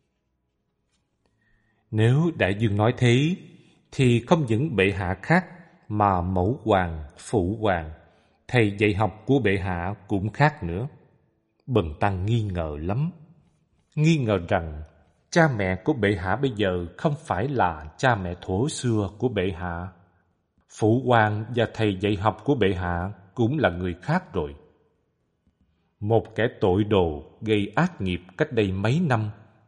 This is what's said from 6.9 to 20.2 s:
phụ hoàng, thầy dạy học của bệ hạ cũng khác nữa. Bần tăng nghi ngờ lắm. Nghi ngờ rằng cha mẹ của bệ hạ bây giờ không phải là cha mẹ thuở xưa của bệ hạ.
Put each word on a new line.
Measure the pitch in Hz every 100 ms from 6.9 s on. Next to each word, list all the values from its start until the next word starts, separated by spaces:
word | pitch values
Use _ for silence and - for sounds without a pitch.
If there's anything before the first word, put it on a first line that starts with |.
| 80 73 -
phụ | - 113 87 110
hoàng, | 107 87 80 80 _ _ _ _ -
thầy | 123 107 101
dạy | 107
học | 101 107 - -
của | 135
bệ | 104 98
hạ | 92 87 90 104 -
cũng | 101 104
khác | - 147 147
nữa. | 85 87 135 - _ _ _ _ _ _ -
Bần | 117 82 76
tăng | 101 95 98
nghi | 117
ngờ | 104 87 78 73
lắm. | 82 117 165 - - _ _ _ _ _ _
Nghi | 147 156 160
ngờ | 113 98 85
rằng | 95 80 76 76 _ _ _ _
cha | 175 160 110
mẹ | 92 92
của | -
bệ | 143 101 98
hạ | 92 110
bây | 139
giờ | 104 98 90 87 -
không | 170 143
phải | - 92 131
là | 123 92 78 76 -
cha | 131 110
mẹ | 90 87
thuở | - 95 147
xưa | - 123 110 95 -
của | 127
bệ | 104 92 87
hạ. | 90 85 92 - _ _